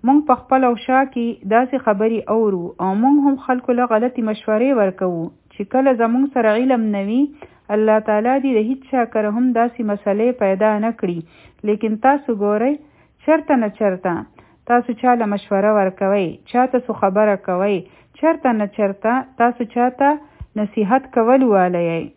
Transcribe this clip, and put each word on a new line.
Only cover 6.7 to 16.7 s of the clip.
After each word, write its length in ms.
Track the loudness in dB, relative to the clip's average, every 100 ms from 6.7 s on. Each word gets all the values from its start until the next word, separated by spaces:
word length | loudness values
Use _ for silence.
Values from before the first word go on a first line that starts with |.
| 0 0 -2
نه 60 | -2
وي، 140 | -2 -2 -4 -20 _ _
الله 240 | 0 2 2 2
تعالی 260 | 0 0 0
دې 80 | 0 0
د 40 | -2
هیڅ 120 | -4 -4
چا 120 | -2 -2
کره 180 | -2 -2 0
هم 100 | 0 2
داسې 220 | -2 -2 -6
مسئلې 380 | -4 -2 0 0 0
پیدا 300 | -2 2 0 0
نه 60 | -2 -4
کړي. 180 | -6 -6 -10 _ -20 _ -4
لیکن 280 | -2 -2 0 2
تاسو 280 | 2 -2 -2
ګورئ، 320 | -2 0 -2 -4 -10 _ _ _
چرته 320 | 0 0 2 0
نه 60 | 0 -2
چرته 340 | -2 -2 -4 -6 -10 _ _ _ -2
تاسو 240 | 0 0 -2
چا 140 | 0 2
له 100 | 0
مشوره 380 | -4 -2 0 2 2
ورکوئ، 480 | 0 -2 -2 0 -2 -6 _
چا 160 | -2 0